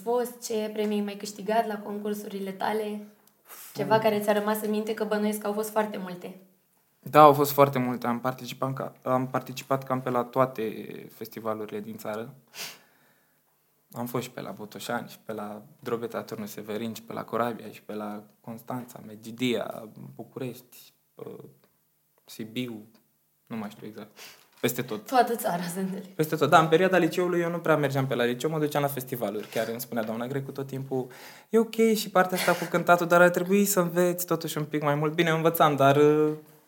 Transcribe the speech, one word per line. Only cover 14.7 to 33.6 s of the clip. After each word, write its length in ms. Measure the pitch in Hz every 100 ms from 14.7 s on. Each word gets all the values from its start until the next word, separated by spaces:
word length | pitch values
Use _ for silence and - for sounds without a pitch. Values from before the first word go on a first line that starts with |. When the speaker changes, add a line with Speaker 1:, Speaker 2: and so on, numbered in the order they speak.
| 98 - 120 -
Speaker 2:
și 80 | - -
pe 80 |
la 280 | 107 104 107 - -
Drobeta 420 | 123 117 117 104
Turnul 260 | 107 110 104
Severin, 460 | - 107 107 113
și 80 | 107
pe 120 | -
la 100 | 113
Corabia, 460 | - 113 120 113 110
și 120 | -
pe 120 | _
la 300 | 107 104 104 - _
Constanța, 580 | - 113 - 127 117 - 107
Medgidia, 840 | 107 113 117 127 110 - - 110 - - -
București, 800 | - - 127 - _ - - _ _ -
uh, 100 | - - - _ _ _ _ _ _ _ _
Sibiu, 560 | - 113 120 123 107 107 _ _ _ _ _ _
nu 80 | 113
mai 140 | 104
știu 180 | - 107
exact. 300 | 107 104 - - - _ -
Peste 220 | - -
tot. 260 | 143 214 -
Speaker 1:
Toată 280 | 254 226 233
țara 260 | - 175
se 160 | 175 180
întâlne. 260 | 190 190 - -
Speaker 2:
Peste 200 | 156 160
tot. 140 | 151
Da, 100 | 170
în 80 | 160
perioada 300 | 165 185 180
liceului 420 | 165 180 180 175
eu 100 | 170
nu 100 | 170
prea 180 | 165 151
mergeam 300 | 139 135 131
pe 80 | 120
la 80 |
liceu, 260 | 120 123 156
mă 100 | 160
duceam 220 | 147 151
la 60 | 143
festivaluri. 600 | 139 123 120 104 107 101
Chiar 200 | 120 113
îmi 120 | 117
spunea 220 | - 120
doamna 240 | 110 113 123
Grecu 240 | 139 135
tot 160 | 135 135
timpul, 400 | 131 135 131 127 - - - -
„E 80 | 220
ok 160 | 220 - 226 214
și 140 | -
partea 280 | 185 185 180
asta 140 | -
cu 140 | 175 165
cântatul, 380 | 175 170 175 170
dar 140 | 175
ar 80 | 175
trebui 360 | 180 180 202